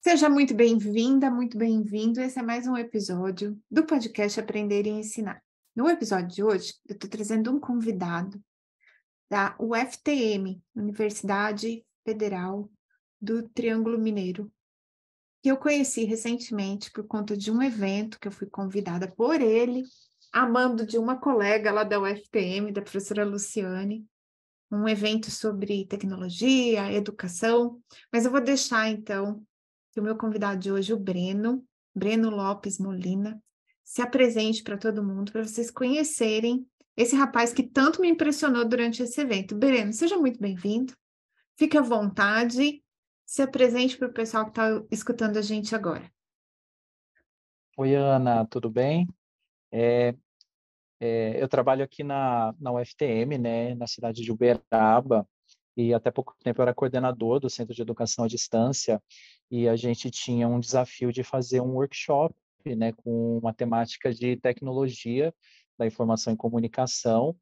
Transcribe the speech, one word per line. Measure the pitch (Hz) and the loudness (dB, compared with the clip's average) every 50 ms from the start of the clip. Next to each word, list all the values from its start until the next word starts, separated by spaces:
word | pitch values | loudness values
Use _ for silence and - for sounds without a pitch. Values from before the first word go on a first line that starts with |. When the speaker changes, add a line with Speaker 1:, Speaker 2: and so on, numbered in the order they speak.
| - | 4
Speaker 1:
Seja | 349 349 294 285 302 | 4 6 6 6 6
muito | 285 277 285 269 247 | 6 6 4 4 6
bem-vinda, | 208 233 233 226 226 202 208 208 226 226 254 269 269 262 269 | 6 6 6 6 4 2 0 0 2 4 4 4 4 4 4
muito | 247 240 247 240 233 208 | 0 0 -2 -4 -2 -2
bem-vindo. | 233 233 226 220 214 208 202 214 214 226 233 247 | 0 2 2 2 0 -2 -2 -2 0 0 0 0
Esse | 254 262 254 254 | -4 -4 -4 -6
é | 233 | -4
mais | 226 233 240 240 254 | -4 -4 -4 -2 -2
um | 254 | -2
episódio | 240 233 233 - 220 196 - 185 175 180 190 190 180 202 208 208 208 _ _ | -2 -4 -4 -4 -4 -4 -2 -4 -2 -2 -2 -4 -4 -6 -8 -8 -10 _ _
do | - 294 320 | 0 0 2
podcast | - 320 277 226 226 - - 208 208 208 - | 2 2 0 0 -4 -4 -2 -2 -2 0 -4
Aprender | 214 - 208 208 208 208 202 202 208 | -6 -4 -4 -4 -2 0 0 0 0
e | 214 | 0
Ensinar. | 214 214 214 214 - - 220 196 - - _ _ _ _ _ _ _ | -2 -4 -6 -8 -8 -6 -6 -8 -8 -12 _ _ _ _ _ _ _
No | 226 240 320 | 0 2 2
episódio | 349 330 240 202 202 185 180 180 | 2 2 0 -2 -2 -2 -2 -4
de | 175 - 202 | -4 0 2
hoje, | 220 208 185 180 - - _ _ _ | 2 2 2 0 -6 -14 _ _ _
eu | 202 - | -14 -12
tô | - 214 | -12 -12
trazendo | - 214 214 208 220 220 220 233 254 | -8 -8 -6 -2 0 0 0 0 0
um | 294 | -2
convidado | 285 - 247 240 226 226 214 180 180 175 170 170 180 196 202 202 - _ _ _ _ _ _ _ _ _ _ _ _ _ _ _ _ _ | -2 -2 -2 -2 0 -2 -2 -2 -2 -4 -2 -4 -4 -6 -8 -14 -18 _ _ _ _ _ _ _ _ _ _ _ _ _ _ _ _ _
da | 196 202 196 202 - - | -2 0 0 0 -2 -4
U | - 226 233 | -4 -2 0
F | 226 254 262 - - _ | 0 -2 -2 -6 -6 _
T | - | 0
M, | 294 285 240 220 214 202 190 190 190 180 _ _ _ | 0 2 2 2 0 0 -2 -4 -6 -10 _ _ _
Universidade | 240 208 208 208 208 220 214 208 - - 196 202 196 202 214 214 208 214 226 226 226 - _ _ _ _ | -6 -6 -6 -2 -2 -2 -2 -2 -4 -4 -2 -2 0 0 -2 -2 -4 -4 -6 -6 -6 -10 _ _ _ _
Federal | 226 220 214 214 208 190 180 180 185 190 202 208 208 _ _ _ _ _ _ _ _ _ _ | -6 -4 -2 -2 -2 -2 -4 -4 -6 -6 -8 -8 -10 _ _ _ _ _ _ _ _ _ _
do | - 202 226 233 226 226 | -6 -4 -4 -4 -4 -6
Triângulo | _ - 233 233 220 226 226 220 233 226 | _ -4 -2 0 0 0 0 0 0 0
Mineiro, | 220 220 214 202 185 180 185 196 208 214 _ _ _ _ _ _ _ _ _ _ _ _ _ _ _ _ _ _ | 0 0 0 -2 -2 -4 -4 -6 -10 -12 _ _ _ _ _ _ _ _ _ _ _ _ _ _ _ _ _ _
que | _ 269 | _ 2
eu | 269 | 2
conheci | 269 - 302 294 285 277 269 - - 226 | 2 2 2 2 2 2 0 0 -2 -2
recentemente | 208 220 220 - 233 233 240 233 - 233 208 196 196 196 208 - - | 0 -2 -2 -2 -4 -4 -4 -4 -6 -4 -4 -2 -4 -4 -6 -8 -12
por | _ - 214 214 | _ -12 -10 -6
conta | - 214 208 208 214 208 | -6 -6 -4 -4 -4 -6
de | 196 208 | -2 -2
um | 220 233 | 0 2
evento | 262 277 233 214 196 196 196 202 214 220 214 - | 2 0 0 0 -2 0 0 -2 -2 -4 -8 -10
que | - 202 | -12 -12
eu | |
fui | 202 - 202 196 | -8 -8 -12 -10
convidada | _ - 196 190 190 202 196 180 170 175 180 190 | _ -8 -8 -4 -4 -4 -4 -2 -4 -4 -6 -6
por | - _ 226 254 320 311 | -2 _ 0 2 2 4
ele, | 262 220 220 226 240 247 247 254 254 254 _ _ _ _ _ _ _ _ - | 4 4 4 4 2 2 0 -4 -6 -8 _ _ _ _ _ _ _ _ 0
a | 226 254 | 0 2
mando | 240 233 247 254 254 247 226 233 | 4 4 4 4 2 2 0 -4
de | 214 - 233 | -2 0 0
uma | 226 233 254 254 | 0 0 -2 -2
colega | - 294 269 226 202 202 214 220 208 214 | 0 2 2 4 4 4 4 2 2 2
lá | 202 208 214 | 2 2 0
da | 196 208 202 | 2 0 0
U | 196 | 0
F | 196 202 202 - _ | 0 -2 -4 -8 _
T | - 226 | -2 -2
M, | 190 180 185 196 208 214 202 | 0 0 -2 -2 -2 -2 -4
da | 202 | -6
professora | 202 - - 196 196 - 214 208 208 | -8 -6 -8 -8 -6 -4 -2 -2 -2
Luciane, | 208 202 202 196 - - 220 196 185 185 185 196 202 208 226 214 - _ _ _ _ _ _ _ _ _ _ _ _ | -2 -2 -4 -6 -6 -4 -4 -4 -4 -4 -4 -4 -4 -6 -6 -10 -16 _ _ _ _ _ _ _ _ _ _ _ _
um | 208 208 208 | -4 -2 0
evento | 220 220 202 202 214 214 220 220 - | 0 0 0 0 0 0 0 -2 -4
sobre | - - - 220 208 196 202 202 208 202 196 | -10 -4 -4 -4 -2 -2 -4 -2 -2 -4 -2
tecnologia, | 190 - 202 202 196 190 180 185 185 175 175 208 262 269 262 247 240 226 208 196 202 | -4 -6 -6 -6 -6 -6 -6 -8 -8 -6 -2 2 4 4 4 4 2 2 0 0 0
educação, | 202 208 202 208 202 - - 185 175 - - 226 233 240 240 240 240 - _ _ - - - _ | -2 -2 -2 -4 -8 -8 -10 -10 -6 -2 0 4 4 4 2 2 -2 -10 _ _ -20 -20 -20 _
mas | - 233 226 | 0 2 2
eu | 254 | 4
vou | 247 269 | 2 2
deixar, | 247 247 277 262 - - 247 220 220 220 | 2 4 2 2 2 0 0 0 0 0
então, | 220 208 214 - 208 196 196 202 214 214 - _ _ _ _ _ _ _ _ _ _ | -2 -4 -6 -6 -4 -4 -2 -4 -6 -8 -12 _ _ _ _ _ _ _ _ _ _
que | - | -4
o | 208 | -2
meu | 214 220 220 | -2 -2 -2
convidado | 226 220 214 214 202 202 196 190 | -2 -4 -2 -2 -2 -2 -2 -2
de | 185 196 196 | -2 -2 0
hoje, | 196 196 190 | 0 0 0
o | 226 208 | -2 -2
Breno, | 196 190 185 180 175 185 190 202 214 226 247 262 - _ _ _ _ _ _ | -2 -2 -2 -2 -2 -2 -2 0 0 0 -2 -2 -4 _ _ _ _ _ _
Breno | 190 190 202 220 226 226 226 | -4 -2 0 2 2 2 2
Lopes | 214 202 196 196 202 202 - 202 196 - | 0 -2 -2 -2 -4 -4 -6 -8 -6 -6
Molina, | 190 196 190 180 180 180 185 196 202 214 220 220 _ _ _ _ _ _ _ _ _ - | -6 -6 -6 -6 -4 -4 -2 -2 -2 -4 -6 -12 _ _ _ _ _ _ _ _ _ -12
se | - - 240 | -4 -4 -4
apresente | 247 240 269 254 240 220 220 214 220 226 220 | 0 4 4 4 4 4 2 2 2 0 -2
pra | - - 208 196 | -2 -6 -8 -4
todo | - 220 214 208 208 | -2 -2 -2 0 -2
mundo, | 196 190 190 202 202 | -4 -4 -4 -6 -6
pra | - 220 220 | -4 -6 -6
vocês | 220 - - 233 233 | -6 -4 -6 -6 -6
conhecerem | - - 262 247 269 302 311 302 - - 240 220 214 214 220 233 240 254 254 _ _ _ _ _ _ | -4 -4 -2 0 2 0 0 -2 0 -2 0 0 0 0 0 0 0 -2 -4 _ _ _ _ _ _
esse | - 226 240 277 | 0 2 4 4
rapaz | 269 277 262 262 233 233 233 | 4 4 4 4 2 2 2
que | 240 - 262 | 2 0 -2
tanto | - - 277 262 294 330 - | 0 4 4 4 4 4 4
me | 370 349 | 4 4
impressionou | 330 330 320 294 285 - - 294 254 240 240 | 4 4 4 2 2 2 2 2 2 2 2
durante | 226 233 240 233 233 226 226 | 2 2 2 2 0 0 -2
esse | 254 233 - - | -4 -4 -2 -4
evento. | 294 262 220 196 190 - 214 | -2 0 0 -2 -2 -4 -2
Breno, | 208 226 277 269 240 214 202 | 2 4 4 4 4 2 0
seja | 220 220 330 339 403 | -2 0 0 2 2
muito | 370 311 262 240 - | 4 2 2 2 0
bem-vindo. | 196 202 190 180 175 202 208 233 262 254 - _ _ _ _ _ _ _ _ _ _ _ _ - | -4 -4 -4 -2 -2 -2 0 0 -2 -4 -6 _ _ _ _ _ _ _ _ _ _ _ _ 0
Fique | 302 302 311 | 0 4 4
à | 302 | 4
vontade. | 277 233 233 220 208 202 190 220 202 202 214 220 240 240 233 247 277 294 294 285 _ _ _ _ _ _ _ _ _ | 4 4 2 0 0 0 0 2 2 4 4 2 2 2 2 2 2 2 0 -2 _ _ _ _ _ _ _ _ _
Se | - - - | -12 -2 0
apresente | 269 262 - 269 254 247 233 247 254 262 254 - | 0 0 4 4 4 4 4 4 0 0 0 -2
pro | 262 240 240 | -6 -6 -2
pessoal | - 226 226 - 220 220 | -4 -6 -2 -2 -2 -2
que | 214 220 | -2 -2
tá | 226 226 220 220 208 214 - | 0 0 0 0 -2 -4 -6
escutando | - 214 - - 247 240 226 220 208 214 | -8 -6 -4 -4 -2 0 0 0 0 0
a | |
gente | 208 208 214 214 208 208 226 | -2 -2 -4 -4 -4 -4 -4
agora. | 220 202 175 156 - - - _ _ _ _ _ _ _ _ _ _ _ _ _ _ _ _ _ _ _ _ _ _ _ _ _ _ _ _ _ _ _ _ _ - | -4 -2 -4 -4 -6 -8 -16 _ _ _ _ _ _ _ _ _ _ _ _ _ _ _ _ _ _ _ _ _ _ _ _ _ _ _ _ _ _ _ _ _ -2
Speaker 2:
Oi, | 135 135 139 | 0 2 2
Ana, | 143 139 139 135 131 127 123 120 117 113 | 4 4 4 4 4 4 2 2 2 0
tudo | 113 - 127 117 117 | 0 -2 -4 -4 -2
bem? | 110 120 127 135 156 165 180 175 180 _ _ _ _ _ _ _ _ _ _ _ | 0 0 0 2 2 2 0 0 -4 _ _ _ _ _ _ _ _ _ _ _
É, | - 113 117 120 120 120 120 120 120 131 _ _ _ _ _ _ _ _ _ _ _ _ _ _ _ _ | -2 0 2 2 4 4 2 2 0 -2 _ _ _ _ _ _ _ _ _ _ _ _ _ _ _ _
é, | - 117 113 113 113 110 110 - | -4 -2 0 0 0 0 0 -2
eu | 135 131 | -2 0
trabalho | - 131 123 127 131 135 139 | 2 2 4 4 2 2 0
aqui | 131 _ - 147 | -6 _ -10 -8
na, | 143 139 139 135 131 123 120 113 113 110 - | -6 -4 -2 -2 0 0 0 0 -2 -4 -6
na | 147 127 | -6 -4
U | 123 123 | -4 -4
F | 123 - - | -4 -6 -4
T | _ 151 | _ -2
M, | 139 113 110 117 131 147 131 | 0 2 0 0 0 0 -2
né, | 120 117 113 117 117 120 123 | -2 -2 0 -2 -2 -4 -4
na | 120 120 117 | -6 -6 -8
cidade | - - 117 117 113 113 | -8 -6 -6 -6 -6 -6
de | 117 113 | -4 -4
Uberaba, | 117 110 123 120 120 113 _ _ - 113 110 110 110 120 135 135 123 110 101 _ _ _ _ _ _ _ _ _ _ | -2 4 4 4 4 4 _ _ 2 4 6 8 6 6 4 4 2 2 2 _ _ _ _ _ _ _ _ _ _
e | - 120 117 117 | -2 0 2 2
até | 113 - 127 | 2 2 0
pouco | 120 - 120 - - _ _ | -2 -2 -6 -8 -10 _ _
tempo | 127 117 - | -4 0 2
eu | 127 | 2
era | 123 123 | 2 2
coordenador | - - 127 123 127 127 127 127 117 113 113 120 143 | 2 -2 0 0 0 0 0 -2 0 0 2 2 2
do | 135 127 | 0 -2
Centro | - - 120 110 117 | -6 -6 -8 -8 -6
de | 117 | -8
Educação | 117 110 117 - 120 113 - - 120 | -6 -6 -4 -4 -4 -4 -2 -2 -2
à | 113 | -2
Distância, | 113 117 - - - 113 113 127 139 135 - - 110 104 _ _ - - - - - _ _ _ | -2 -4 -6 -2 0 2 2 2 0 -2 0 0 -2 -2 _ _ -20 -20 -20 -20 -20 _ _ _
e | 120 120 120 117 | -4 0 2 2
a | 113 | 2
gente | 117 117 123 120 - - 127 | 2 0 -2 -2 -2 -4 -8
tinha | 120 - - - 123 120 120 117 | -8 -8 -6 -2 0 0 2 2
um | 120 120 | 0 0
desafio | 117 117 - 131 127 123 - - 127 123 | -2 0 0 0 0 0 -4 -4 -4 -4
de | 117 123 127 | -2 -4 -6
fazer | - - 135 123 120 127 127 | -4 -4 -4 -2 0 0 -2
um | 123 127 127 | 0 0 -2
workshop, | 127 139 135 - - - - 156 139 151 165 - _ _ _ _ _ _ | -2 -2 -2 -4 -10 -4 0 2 2 2 0 -2 _ _ _ _ _ _
né, | 151 123 110 113 113 | -8 -4 -2 -2 -2
com | 113 _ _ 123 117 117 117 117 117 117 | -2 _ _ -4 -2 -2 0 0 -2 -2
uma | 113 113 113 | -2 -4 -2
temática | _ 123 120 117 117 117 117 - - - 131 120 | _ -2 0 0 0 0 -2 -6 -4 -2 -4 -2
de | 113 120 123 123 | 0 -2 -2 -2
tecnologia | 123 _ 127 123 - - 135 127 131 135 131 120 - - 117 117 127 143 160 170 _ _ _ _ _ _ _ _ _ | 0 _ -2 -2 -2 -4 -4 -2 -2 -2 -2 -4 -6 -6 -4 -2 0 0 -2 -2 _ _ _ _ _ _ _ _ _
da | 117 113 | -2 -2
informação | 110 - 120 113 113 110 - - 113 | 0 0 0 0 2 0 0 -2 -2
e | |
comunicação | 110 - 117 117 120 113 113 - - 127 120 - - - 123 113 113 123 151 170 _ | -2 -2 -2 0 0 -2 -2 0 -2 -2 -2 -2 -2 0 2 2 4 2 0 -2 _